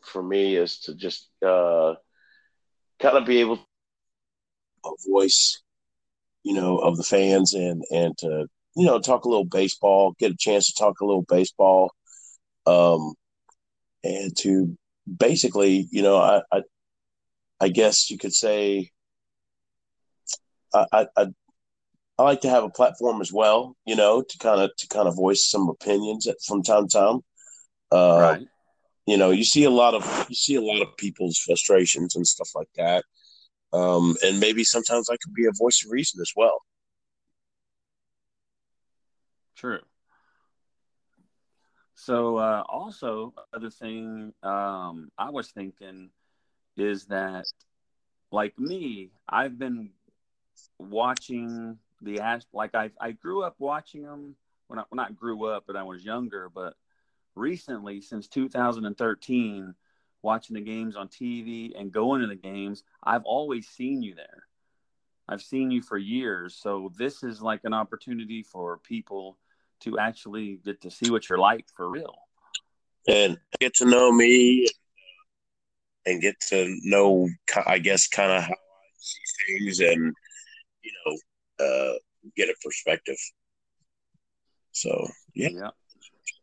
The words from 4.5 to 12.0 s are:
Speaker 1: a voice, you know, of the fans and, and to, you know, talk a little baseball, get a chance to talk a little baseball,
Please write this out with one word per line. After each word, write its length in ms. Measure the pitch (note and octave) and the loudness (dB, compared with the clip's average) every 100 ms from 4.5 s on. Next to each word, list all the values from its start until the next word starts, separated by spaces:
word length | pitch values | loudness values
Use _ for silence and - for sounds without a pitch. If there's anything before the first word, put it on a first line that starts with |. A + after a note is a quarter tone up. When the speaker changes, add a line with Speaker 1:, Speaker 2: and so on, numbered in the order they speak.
| _ _ _ D#2+ | _ _ _ -16
Speaker 1:
a 40 | D#2+ F#2+ | -12 0
voice, 520 | G2 F#2+ - - - _ _ _ _ _ _ _ _ | 2 4 4 2 -2 _ _ _ _ _ _ _ _
you 100 | G2+ | -4
know, 240 | G2 F2+ F2+ | -2 0 2
of 180 | - E2+ | 2 0
the 80 | |
fans 500 | - G2 G2 G2 F#2 | 0 2 4 4 4
and, 300 | F#2+ F2+ E2 D#2 | 0 -2 -4 -4
and 240 | E2 E2+ D2+ | 0 0 -2
to, 280 | E2 D#2 D2+ _ _ D#3+ | -4 -4 -6 _ _ 2
you 100 | F3 | 4
know, 140 | A#2 | 4
talk 260 | C3 A#2+ A#2+ | 2 0 4
a 40 | |
little 160 | A2 F#2 | 2 2
baseball, 680 | F#2+ F#2+ - G2+ G2 F#2+ F2+ | 0 0 2 4 6 4 2
get 120 | G#2+ | -2
a 60 | F2 | 0
chance 300 | G#2+ G2+ - | 2 2 2
to 60 | - | 2
talk 220 | G#2 F#2+ | 0 2
a 40 | G2+ | 0
little 200 | G2 F2+ | 0 2
baseball, 640 | F2+ F#2+ - F#2+ F#2+ F#2 - | 2 2 4 6 6 4 -2